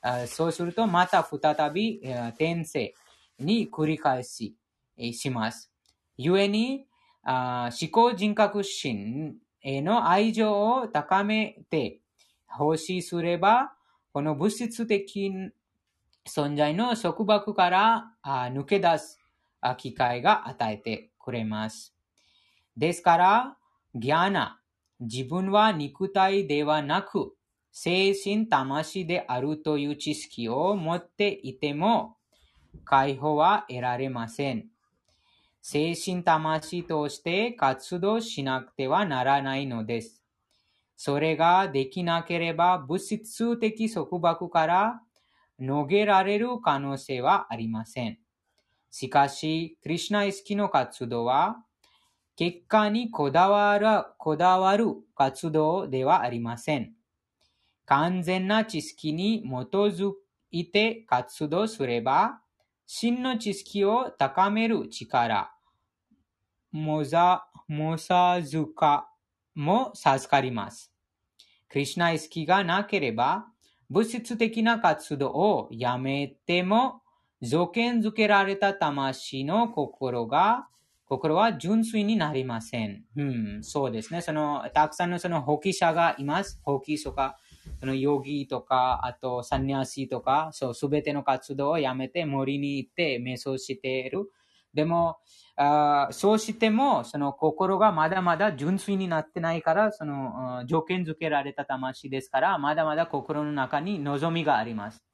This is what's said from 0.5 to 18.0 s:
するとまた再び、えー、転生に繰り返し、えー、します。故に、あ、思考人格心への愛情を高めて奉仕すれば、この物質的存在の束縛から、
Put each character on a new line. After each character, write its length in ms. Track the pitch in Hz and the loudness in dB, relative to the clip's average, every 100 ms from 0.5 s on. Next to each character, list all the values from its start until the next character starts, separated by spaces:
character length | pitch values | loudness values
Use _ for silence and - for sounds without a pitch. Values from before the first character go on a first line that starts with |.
す 100 | 160 | -2
る 80 | 175 | -4
と 160 | 175 226 | 0 2
ま 180 | 175 180 | 2 4
た 160 | 185 | 2
再 480 | 160 147 156 151 151 | 2 0 0 2 0
び、 300 | 160 226 226 | 0 -4 -4
え 140 | 131 123 | -8 -6
ー、 140 | 117 | -6
転 340 | 113 160 170 | -2 -2 -2
生 320 | 160 147 107 - _ _ _ _ | -4 -4 -6 -8 _ _ _ _
に 320 | 139 226 - | 0 0 0
繰 180 | - 151 | -2 -2
り 120 | 156 | 0
返 240 | 147 131 | 0 0
し、 320 | 123 - 110 - _ _ _ _ | -4 -10 -12 -14 _ _ _ _
え 100 | 120 | -8
ー、 60 | |
し 160 | 117 139 | -6 -6
ま 220 | 123 110 | -2 -4
す。 180 | - - _ _ _ _ - | -6 -18 _ _ _ _ -4
故 300 | 139 190 202 | 0 2 2
に、 380 | 214 240 269 - _ _ _ | 2 0 -4 -10 _ _ _
あ、 480 | - 127 127 123 123 - | -4 -2 -2 -4 -4 -6
思 120 | 160 | 0
考 220 | - 240 | 4 4
人 200 | 196 208 | 4 -2
格 300 | 208 208 208 | 2 2 2
心 720 | 196 - 143 107 101 131 156 - _ _ | -6 -6 -6 -6 -6 -6 -8 -12 _ _
へ 200 | 139 135 | -6 -4
の 280 | 156 226 170 | 0 2 4
愛 220 | 185 220 | 4 4
情 400 | 214 214 202 214 | 2 2 2 2
を 160 | 254 226 | 2 0
高 380 | 151 151 190 202 | -4 2 2 2
め 320 | 214 214 - - | 0 -2 -6 -4
て 300 | 160 120 - _ _ _ _ _ | -2 -2 -6 _ _ _ _ _
奉 300 | - 147 160 | -2 0 0
仕 240 | 156 185 | -2 -6
す 200 | 170 170 | -4 -4
れ 160 | 165 175 | -2 2
ば、 360 | 190 233 294 _ _ _ _ | 4 4 2 _ _ _ _
こ 80 | 143 | -4
の 120 | 151 | -2
物 220 | 143 196 214 | 0 0 -2
質 320 | 240 233 226 | -8 -6 -2
的 640 | 202 196 202 196 190 190 _ _ _ _ _ _ _ - | -2 -2 -6 -6 -6 -10 _ _ _ _ _ _ _ -8
存 260 | - 147 147 | -4 -2 2
在 200 | 151 165 | 2 2
の 200 | 240 233 | 0 0
束 300 | 175 - 202 | -2 -2 2
縛 280 | 208 208 | 2 2
か 160 | 214 180 | 2 4
ら、 420 | 185 220 226 | 6 4 2